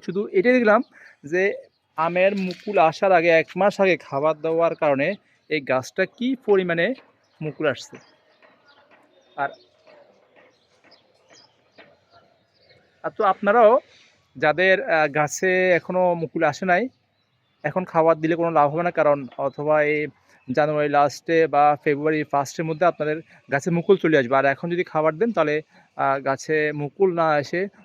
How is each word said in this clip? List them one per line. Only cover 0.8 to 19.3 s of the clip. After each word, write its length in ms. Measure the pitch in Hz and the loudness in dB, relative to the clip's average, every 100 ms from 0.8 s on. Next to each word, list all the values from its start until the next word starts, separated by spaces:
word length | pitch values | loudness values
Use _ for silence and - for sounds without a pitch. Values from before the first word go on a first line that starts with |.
| - _ - _ | 0 _ -20 _
যে 300 | 143 180 196 - - _ _ - | -8 -4 -4 -6 -14 _ _ -6
আমের 400 | 165 175 190 202 | -2 0 0 0
মুকুল 420 | 185 175 - 202 | -6 -8 -2 2
আসার 340 | 160 160 196 | 2 2 2
আগে, 160 | 180 170 | 4 4
এক 180 | 165 151 180 | 2 2 0
মাস 240 | 202 196 | 0 2
আগে 160 | 190 165 | 0 0
খাবার 440 | - 139 151 151 | -4 -2 -2 -2
দেওয়ার 340 | 160 165 165 | -4 0 -2
কারণে 400 | 160 151 135 151 202 _ _ - | 0 0 0 -2 -6 _ _ -8
এই 120 | 156 | -6
গাছটা 460 | 131 131 127 - 185 | -2 -4 -4 -4 -6
কী 300 | - 240 269 - | -4 -6 -4 0
পরিমাণে 480 | 196 185 170 180 262 _ _ _ - | 0 2 -2 -2 -4 _ _ _ -12
মুকুল 240 | 156 - 156 | -12 -4 -4
আসছে। 280 | 123 - 135 - _ _ _ _ _ _ _ _ _ _ _ _ - | -4 -8 -20 -20 _ _ _ _ _ _ _ _ _ _ _ _ -8
আর, 120 | 139 - _ _ _ - _ _ _ _ _ _ _ _ _ _ _ _ _ _ _ _ _ - - _ _ 679 _ _ _ _ _ _ _ _ | -8 -10 _ _ _ -20 _ _ _ _ _ _ _ _ _ _ _ _ _ _ _ _ _ -20 -20 _ _ _ _ _ _ _ _ _ _ _
আর 80 | 160 | -10
তো 140 | - | -2
আপনারাও 560 | 208 185 202 233 214 262 - _ _ _ _ 135 | -2 0 2 4 6 4 0 _ _ _ _ -2
যাদের, 540 | 151 151 185 185 262 | 0 2 2 2 0
আ, 160 | 160 151 | 0 0
গাছে 680 | 151 147 - 190 185 185 | 0 -2 -2 0 2 2
এখনও 420 | 170 - 180 180 | 2 0 0 0
মুকুল 300 | 175 160 165 | 0 -4 -2
আসে 200 | 160 - 185 | -2 0 0
নাই, 220 | 180 262 - _ _ _ _ _ _ | 0 -2 -10 _ _ _ _ _ _
এখন 220 | 151 185 | -6 -6
খাবার 360 | 185 165 160 160 | -2 2 2 2
দিলে 160 | 156 170 | 0 -2
কোনো 140 | 170 | 0
লাভ 200 | 160 143 | 2 0
হবে 120 | 156 | 0
না, 80 | 175 | -4
কারণ 360 | 165 147 143 127 | 0 0 0 -4